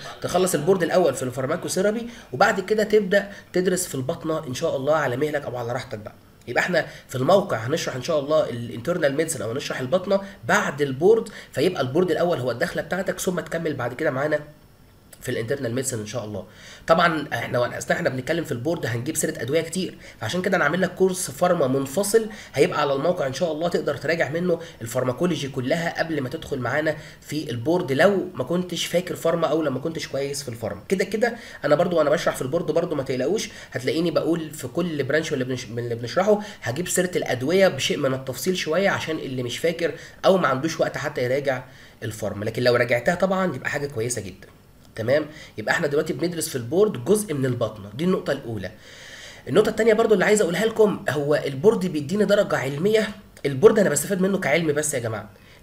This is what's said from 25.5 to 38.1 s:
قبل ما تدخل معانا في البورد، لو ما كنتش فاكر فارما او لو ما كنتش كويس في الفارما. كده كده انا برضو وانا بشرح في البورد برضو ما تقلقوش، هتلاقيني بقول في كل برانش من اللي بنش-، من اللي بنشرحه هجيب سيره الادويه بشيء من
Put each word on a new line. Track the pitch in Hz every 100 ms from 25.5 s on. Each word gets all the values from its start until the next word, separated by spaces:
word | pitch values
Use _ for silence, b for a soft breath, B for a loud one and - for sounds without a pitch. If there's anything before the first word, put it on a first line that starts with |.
| 131 127 170 170 -
قبل | 165 151
ما | 127
تدخل | 165 - 139
معانا | 117 143 156 151 B B
في | - 147 -
البورد، | 117 127 175 139
لو | 135 185 196 -
ما | -
كنتش | 127 175 180 160 -
فاكر | 175 180 -
فارما | 165 170 156
او | 160
لو | 151
ما | 131
كنتش | 165 160 -
كويس | 135 139 143
في | -
الفارما. | 113 104 87 -
كده | 185
كده | 190 214 233 233 B B
انا | 147
برضو | 147 180 170
وانا | 147
بشرح | 165 170 147
في |
البورد | 131 170 160
برضو | 160 170
ما | 151
تقلقوش، | 131 127 135 214 - B B
هتلاقيني | 123 127 143 175
بقول | 147 151 165 156
في | - 127
كل | - 175 151
برانش | 127 151 160
من | 139
اللي | 123 123
بنش-، | 101
من | 117
اللي | 120
بنشرحه | 117 120 - 202 208 B B
هجيب | 120 135 180
سيره | - 180 170
الادويه | - 123 131 185 190
بشيء | 127 - 143
من | 139